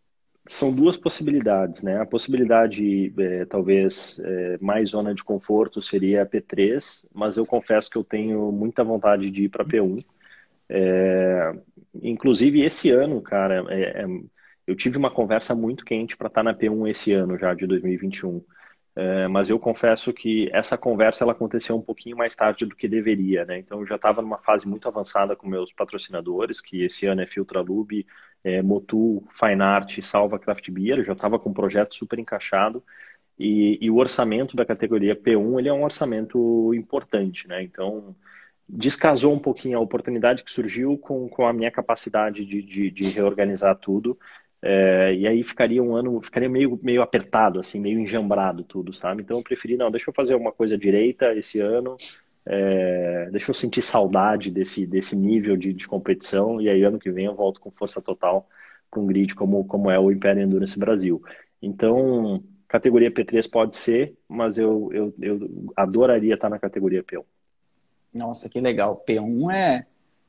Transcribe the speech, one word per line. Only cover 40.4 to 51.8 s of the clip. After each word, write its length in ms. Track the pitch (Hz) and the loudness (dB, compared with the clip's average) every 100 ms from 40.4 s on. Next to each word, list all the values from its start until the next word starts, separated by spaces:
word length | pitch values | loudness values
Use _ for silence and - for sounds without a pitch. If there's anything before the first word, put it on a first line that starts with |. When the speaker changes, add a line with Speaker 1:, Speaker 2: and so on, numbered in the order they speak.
Speaker 1:
que 80 | - | -4
surgiu 460 | - 110 110 131 143 | -6 -6 -2 -2 -2
com, 320 | - 135 123 | -4 -8 -6
com 160 | - 120 | 0 0
a 60 | |
minha 160 | 117 113 | 2 -2
capacidade 760 | - - 117 - 107 107 104 | -2 -4 -4 -2 -2 0 -2
de, 160 | 101 101 | -6 -6
de, 300 | 101 98 98 | -6 -4 -4
de 140 | 90 95 | -2 -4
reorganizar 640 | 104 101 101 101 95 98 95 | 0 0 2 0 2 2 2
tudo. 420 | - 98 113 123 - - _ _ | 0 -2 -2 -6 -10 -20 _ _
É, 480 | 98 98 95 92 95 92 | 0 4 6 6 4 2
e 100 | 104 | 2
aí 160 | 113 | 2
ficaria 400 | 117 - 120 123 | 0 0 2 2
um 140 | 120 117 | 2 0
ano, 240 | 123 117 | -2 -4
ficaria 260 | - - 127 | -4 -4 0
meio, 300 | 127 139 120 | 2 0 0
meio 220 | 127 123 | 0 2
apertado, 560 | 120 117 98 110 107 90 | 2 0 0 2 4 2
assim, 220 | 92 104 | -6 -6
meio 180 | 101 113 | -2 -2
enjambrado 640 | 107 113 104 101 95 87 | -2 -2 0 2 0 -2
tudo, 300 | 87 98 90 | -8 -8 -10
sabe? 280 | 95 90 98 | -8 -6 -6
Então 180 | 101 120 | -4 -6
eu 40 | |
preferi, 340 | 117 123 113 123 | -6 -8 -4 -2
não, 140 | 120 | 0
deixa 180 | 113 - | -2 -6
eu 60 | |
fazer 200 | 139 131 | -2 0
alguma 180 | 127 113 | 2 0
coisa 260 | - 110 104 | -2 0 0
direita 560 | 101 98 117 123 127 | 2 4 4 2 0
esse 240 | 110 - 107 | 0 -4 -2
ano, 380 | 104 117 | 0 0